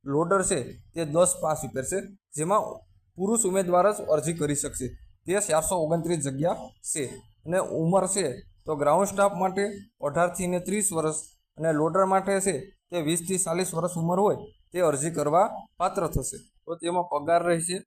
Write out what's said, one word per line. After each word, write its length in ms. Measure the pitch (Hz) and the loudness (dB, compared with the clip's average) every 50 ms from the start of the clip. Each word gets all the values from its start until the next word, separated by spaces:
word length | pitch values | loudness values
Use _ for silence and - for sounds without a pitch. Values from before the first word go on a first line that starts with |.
| _ | _
લોડર 400 | 139 139 151 170 170 196 190 185 | 0 2 2 4 4 4 2 4
છે 300 | - 196 143 117 - - | 2 0 -2 -2 -6 -12
તે 320 | - - - _ 165 165 | -16 -20 -12 _ -6 -4
દસ 280 | 147 143 170 180 175 - - | 0 4 4 4 4 2 0
પાસ 200 | 165 156 151 - - | 0 -2 -2 -2 -4
ઉપર 200 | 120 - 135 123 | -6 -6 -6 -4
છે, 180 | - 175 196 202 190 - _ _ _ - | -2 -4 -4 -6 -6 -18 _ _ _ -6
જેમાં 260 | 143 156 175 202 214 - - - - - _ _ _ _ _ _ | -4 0 2 2 2 2 -2 -10 -14 -16 _ _ _ _ _ _
પુરુષ 300 | - 185 202 233 226 - | -4 0 0 2 2 2
ઉમેદવાર 460 | 185 180 196 190 175 175 180 180 208 | 2 2 2 2 4 4 4 4 4
જ 100 | 208 208 | 2 0
અરજી 320 | - - 156 151 135 160 170 | 0 0 0 2 2 -2 -2
કરી 220 | 165 151 143 147 | -2 -2 -2 0
શકશે. 320 | - - 139 - - 131 120 - - - - _ _ _ | -2 -4 -6 -6 -8 -8 -8 -10 -12 -20 -20 _ _ _
તે 140 | 156 185 208 | -2 -2 -2
ચારસો 360 | 202 - 151 156 156 - 196 | 0 2 0 0 0 0 0
ઓગણત્રીસ 420 | 180 156 151 165 170 160 165 175 | 0 2 0 0 0 0 -2 -2
જગ્યા 380 | 160 135 139 131 135 156 175 214 - - - _ _ - - - | -2 -2 -4 -4 -2 -2 -2 -2 -4 -8 -16 _ _ -8 -6 -4
છે 100 | 160 135 117 143 - _ _ _ _ _ | -4 -4 -6 -8 -14 _ _ _ _ _
અને 120 | 151 175 190 | -2 -2 -2
ઉંમર 480 | - - - 143 160 165 190 190 185 | -2 -2 -2 0 2 4 4 4 2
છે 320 | 180 - 208 175 139 120 120 - - _ _ _ | 2 0 -2 -2 -2 -4 -8 -14 -20 _ _ _
તો 100 | - 156 | -6 -2
ગ્રાઉન્ડ 320 | 143 147 147 156 180 202 | 2 4 4 4 4 4
સ્ટાફ 260 | 196 196 196 202 202 196 | 0 2 2 2 2 2
માટે 320 | 175 190 190 185 196 202 208 202 - - _ _ _ | 0 -2 -2 0 -2 -2 -2 -4 -10 -16 _ _ _
અઢારથી 460 | - 147 135 165 175 175 175 - 185 | -6 -2 2 2 0 2 0 -2 -2
ને 120 | 175 180 180 | -2 -2 -2
ત્રીસ 340 | 175 180 190 214 202 - 170 | -2 -2 -2 0 0 0 0
વર્ષ 220 | 160 156 156 151 - - - _ _ _ _ _ | 0 -2 -2 -2 -4 -10 -12 _ _ _ _ _
અને 160 | - 156 165 156 | -2 0 0 2
લોડર 320 | 147 156 165 165 190 190 | 2 2 2 4 2 4
માટે 340 | 190 190 190 190 202 196 190 | 4 2 2 2 2 0 0
છે 200 | 185 196 165 131 160 - _ _ _ _ | 0 0 -2 -2 -6 -10 _ _ _ _
તે 100 | 175 175 | -6 -2
વીસથી 360 | 151 147 170 170 170 165 190 | 0 0 0 -2 -2 -2 -2
ચાલીસ 360 | 175 - 165 165 175 185 185 - | -2 -2 -2 -2 -2 -2 -2 -2
વર્ષ 240 | 165 165 175 170 | -4 -4 -2 -2
ઉંમર 220 | 165 165 170 180 190 | -2 0 0 2 4
હોય 160 | 208 202 143 113 - - _ _ _ _ | 4 2 2 0 -4 -16 _ _ _ _
તે 80 | - 180 | -2 2
અરજી 320 | 180 156 143 131 143 170 | 2 2 2 2 -2 -2
કરવા 380 | 165 165 143 147 151 175 202 214 - - - _ _ | -2 -2 0 4 4 4 4 4 0 -10 -14 _ _
પાત્ર 300 | _ 175 190 190 196 170 | _ -4 -2 0 -2 -2
થશે. 300 | 156 - 147 131 - - - - _ _ _ _ | -2 -2 -4 -6 -6 -10 -12 -18 _ _ _ _
તો 100 | 151 165 | -12 -12
તેમાં 280 | 165 160 175 180 180 170 | -6 -4 -2 -2 -2 -2
પગાર 400 | - 147 147 143 160 170 170 175 | -2 -4 -4 0 2 2 2 4
રહેશે 360 | 175 170 165 165 175 175 202 - | 2 0 0 0 -4 -6 -6 -8